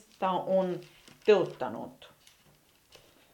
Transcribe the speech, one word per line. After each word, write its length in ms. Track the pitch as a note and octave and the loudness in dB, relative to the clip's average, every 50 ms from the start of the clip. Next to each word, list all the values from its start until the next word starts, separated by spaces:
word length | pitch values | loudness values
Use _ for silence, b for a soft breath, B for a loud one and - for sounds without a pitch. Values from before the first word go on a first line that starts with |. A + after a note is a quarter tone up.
| - _ - - | -18 _ -10 -4
ta 120 | - F#3+ | -2 -2
on 460 | F#3 F3+ - - F#3+ F#3+ F#3 F3+ F3 D#3+ - B B B B B - - - | -2 -2 -2 0 0 2 2 0 -4 -6 -10 B B B B B -20 -4 4
tõotanud. 800 | - G#3 F#3+ D#3+ C3+ - - C3 A2 G#2+ A#2 G#2+ - - - - - - _ _ - - _ _ - - _ _ _ _ _ _ _ - b b b b b b b | 4 4 4 4 -2 -4 -8 -8 -8 -8 -10 -12 -14 -16 -20 -20 -20 -20 _ _ -20 -20 _ _ -20 -20 _ _ _ _ _ _ _ -20 b b b b b b b